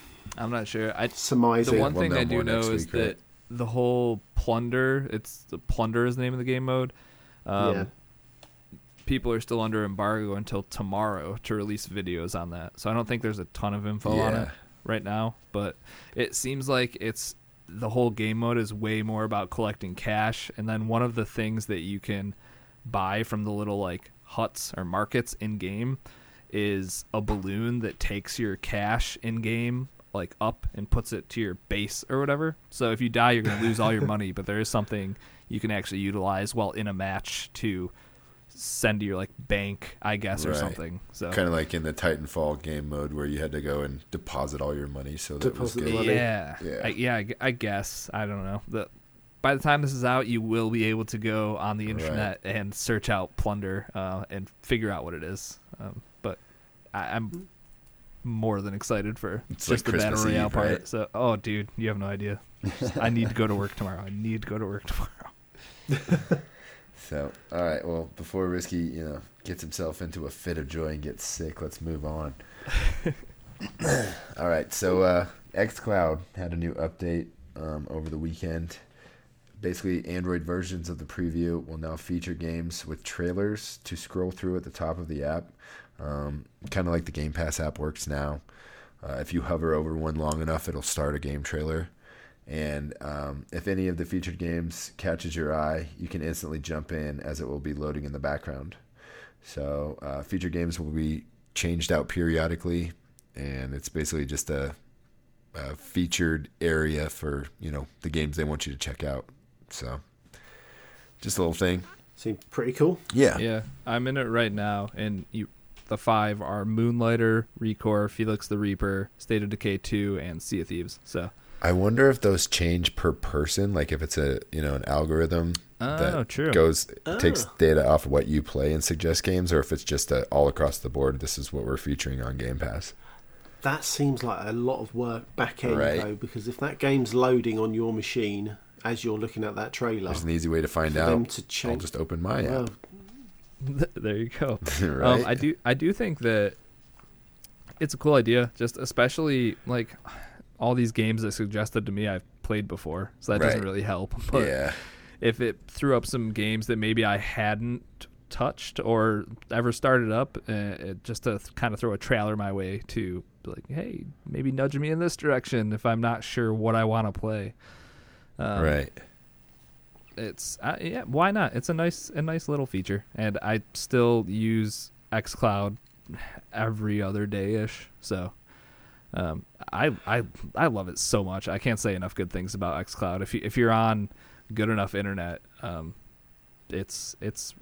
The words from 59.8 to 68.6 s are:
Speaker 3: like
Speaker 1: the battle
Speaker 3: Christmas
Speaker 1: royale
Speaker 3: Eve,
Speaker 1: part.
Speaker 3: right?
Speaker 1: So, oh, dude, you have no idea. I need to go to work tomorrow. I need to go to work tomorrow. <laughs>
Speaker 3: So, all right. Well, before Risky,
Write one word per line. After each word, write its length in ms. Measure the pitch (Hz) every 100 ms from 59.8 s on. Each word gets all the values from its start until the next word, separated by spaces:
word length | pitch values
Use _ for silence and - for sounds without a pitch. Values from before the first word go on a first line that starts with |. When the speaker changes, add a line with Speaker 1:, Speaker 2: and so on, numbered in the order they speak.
Speaker 3:
like 80 | -
Speaker 1:
the 60 | 87
battle 120 | 107
Speaker 3:
Christmas 200 | 110 107
Speaker 1:
royale 140 | 107 104
Speaker 3:
Eve, 60 |
Speaker 1:
part. 160 | 104 104
Speaker 3:
right? 160 | - -
Speaker 1:
So, 200 | 113 104
oh, 220 | 110 123
dude, 360 | 107 110 104 104 -
you 120 | 110
have 100 | 101
no 80 | 98
idea. 340 | 101 104 101 - - 101 - 123 143
I 100 | 117
need 180 | 117 110
to 40 |
go 140 | 113 107
to 60 |
work 200 | 101 101
tomorrow. 260 | - 101 92 95
I 40 |
need 320 | 101 110 110
to 60 | 113
go 100 | 107
to 60 |
work 200 | 101 101
tomorrow. 1600 | - - - - - - _ - - - - 143 - 165 - 180 -
<laughs> 60 | - - - - - -
Speaker 3:
So, 220 | 73 71 - -
all 100 | 85
right. 240 | 85 76 82
Well, 220 | 82 80 -
before 300 | 82 98 92
Risky, 300 | 90